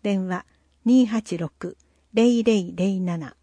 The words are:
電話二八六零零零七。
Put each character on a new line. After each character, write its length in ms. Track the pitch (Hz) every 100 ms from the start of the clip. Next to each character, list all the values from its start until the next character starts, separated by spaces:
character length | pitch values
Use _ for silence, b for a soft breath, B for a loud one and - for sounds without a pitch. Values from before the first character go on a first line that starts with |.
電 260 | 202 196 185
話 180 | 180 - _ _ _ 226
二 200 | 254 240
八 300 | 220 214 170
六 400 | 160 _ - - _ _ _
零 300 | 220 233 240
零 300 | 226 214 175
零 320 | 175 190 190 180
七。 300 | 170 143 _